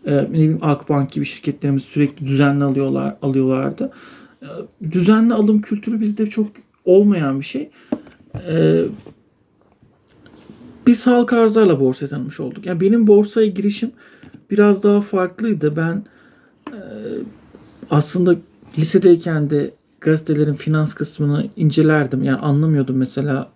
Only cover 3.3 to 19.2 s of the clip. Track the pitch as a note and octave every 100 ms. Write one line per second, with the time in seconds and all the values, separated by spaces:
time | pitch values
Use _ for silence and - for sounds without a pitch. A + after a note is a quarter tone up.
3.3 | C3+ C3 C3 C#3 - C4 - - - -
4.3 | _ D3 E3 - _ E3 F3+ F3 A3 A#3
5.3 | A3 G#3+ G#3+ G#3 G#3 A3 A3 G#3+ G#3 G#3+
6.3 | A3 G#3+ - _ _ - F#3 G#3 F#3 C#3+
7.3 | C3+ C#3+ C4 D4+ _ _ - - _ _
8.3 | - F3 D#3+ D#2+ E2 - - - _ _
9.3 | _ _ _ _ _ _ _ _ _ -
10.3 | - - - - - - A#3+ B3 A#3+ A#3+
11.3 | A#3 A3+ G#3+ G#3 C#3+ C3 C3 C#3 D3 -
12.3 | D3+ C3+ - F#3 F3 F#3+ A#3 G#3+ G3+ G#3
13.3 | A3+ G#3+ F#3 G3+ G3+ A#3 - - _ -
14.3 | - _ G3+ G#3 G3 G3+ G3+ G3+ G3 F#3
15.3 | - A3+ F#3 D3+ D3+ E3 F#3+ G#3 _ _
16.3 | _ _ _ - A3 F#3+ G#3+ A3 - -
17.3 | - - - - _ - D3+ D3 F3+ F3+
18.3 | E3+ - _ - - D#3 F#3 F#3 E3+